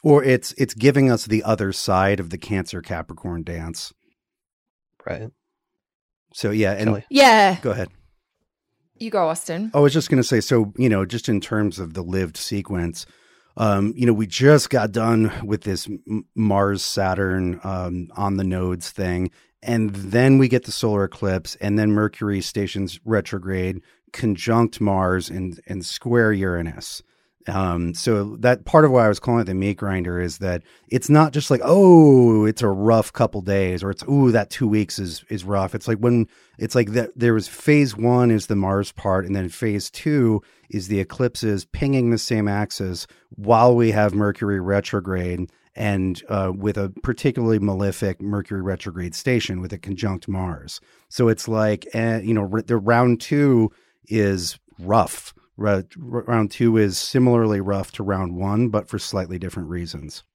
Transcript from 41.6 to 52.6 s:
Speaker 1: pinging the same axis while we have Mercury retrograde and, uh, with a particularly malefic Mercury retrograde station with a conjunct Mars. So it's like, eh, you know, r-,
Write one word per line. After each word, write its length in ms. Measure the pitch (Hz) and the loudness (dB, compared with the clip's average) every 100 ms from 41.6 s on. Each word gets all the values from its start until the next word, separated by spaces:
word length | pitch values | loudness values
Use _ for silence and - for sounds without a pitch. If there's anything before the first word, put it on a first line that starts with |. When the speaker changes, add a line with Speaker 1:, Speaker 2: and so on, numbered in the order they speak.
| - | -6
Speaker 1:
pinging 440 | - 143 135 120 | -4 0 0 2
the 80 | 113 | 0
same 300 | - 113 104 | -2 -2 -2
axis 580 | 101 104 - 95 90 - _ _ | -2 -4 -6 -8 -8 -12 _ _
while 460 | - 101 113 123 120 | -12 2 4 6 6
we 160 | 113 | 4
have 240 | 104 104 98 | 2 2 2
Mercury 440 | 104 101 104 98 | -2 -2 -4 -2
retrograde 840 | 90 101 - 104 92 92 90 90 90 _ _ - | 0 -2 -2 -6 -4 -4 -4 -6 -8 _ _ -6
and, 480 | 107 98 95 87 - | -2 0 -2 -4 -6
uh, 220 | 104 95 95 | -4 -4 -4
with 220 | 101 104 | -4 -4
a 120 | 98 - | -6 -6
particularly 560 | - 123 143 127 113 107 | -8 -2 -2 -2 0 2
malefic 640 | 101 95 98 92 101 92 | 0 -2 -4 -2 -6 -4
Mercury 400 | 101 104 95 98 | -6 -6 -6 -8
retrograde 500 | 95 92 101 87 87 | -6 -6 -8 -10 -10
station 480 | 80 - 123 - 90 | -8 -2 -2 -2 -6
with 100 | 90 | -8
a 60 | 92 | -12
conjunct 500 | 95 95 107 92 - | -10 -6 -4 -6 -6
Mars. 540 | 95 92 80 - - _ _ _ | -6 -6 -8 -12 -18 _ _ _
So 180 | - 117 | 0 0
it's 200 | 110 - | 2 -2
like, 380 | 110 107 104 - | -2 0 -2 -6
eh, 280 | 117 113 113 | -4 -2 -2
you 120 | 101 | -2
know, 160 | 110 98 | -2 -2
r-, 100 | 110 | -4